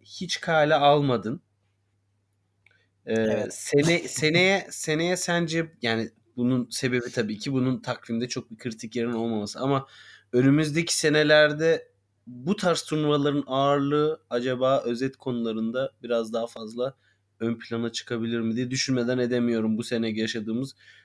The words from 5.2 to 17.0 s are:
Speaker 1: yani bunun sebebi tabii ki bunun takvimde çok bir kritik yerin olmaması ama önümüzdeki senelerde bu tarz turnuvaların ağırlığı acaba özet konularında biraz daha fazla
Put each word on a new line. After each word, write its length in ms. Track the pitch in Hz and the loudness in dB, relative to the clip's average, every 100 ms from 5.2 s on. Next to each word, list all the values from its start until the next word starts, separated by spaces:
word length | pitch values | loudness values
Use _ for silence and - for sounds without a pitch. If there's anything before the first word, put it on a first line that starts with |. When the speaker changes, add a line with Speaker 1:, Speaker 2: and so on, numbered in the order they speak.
| - 170 165 165 165 - | -2 -2 0 -2 -4 -4
Speaker 1:
yani 280 | 113 113 113 _ _ 123 | -2 -2 -4 _ _ -2
bunun 320 | 123 127 117 | 0 0 -2
sebebi 400 | - 131 123 120 | -4 -2 -2 -2
tabii 280 | 127 107 104 | -4 -4 -4
ki 140 | 143 | -2
bunun 280 | 131 127 120 | 0 0 -2
takvimde 480 | - 117 - 117 123 | -6 -8 -6 -6 -4
çok 220 | 127 - | -8 -10
bir 60 | 107 | -10
kritik 400 | 123 110 113 120 | -10 -10 -8 -4
yerin 160 | 117 | -2
olmaması 480 | 113 117 110 104 - | -2 -2 -4 -6 -4
ama 260 | 135 135 - - - - _ | 0 0 -2 -18 -20 -20 _
önümüzdeki 640 | 123 135 143 156 151 170 - | 4 6 4 2 0 -2 0
senelerde 880 | 156 151 151 151 151 147 165 165 - _ _ _ - | 2 4 6 6 6 4 2 0 -2 _ _ _ -20
bu 300 | 123 143 202 | -8 -2 0
tarz 260 | 180 156 | 2 0
turnuvaların 600 | - 156 151 147 147 143 135 | -2 0 2 2 2 0 0
ağırlığı 760 | 135 139 143 139 147 151 156 - | 2 2 2 2 2 0 -2 -4
acaba 520 | 123 131 123 131 135 | -2 0 2 2 2
özet 320 | 120 120 135 - | 0 -2 -4 -6
konularında 760 | 131 120 113 110 113 127 135 _ | -6 -4 -2 -2 -4 -4 -6 _
biraz 300 | 120 117 113 | -2 -2 0
daha 140 | 113 113 | -4 -6
fazla 480 | 113 110 117 131 - | -8 -10 -4 -6 -6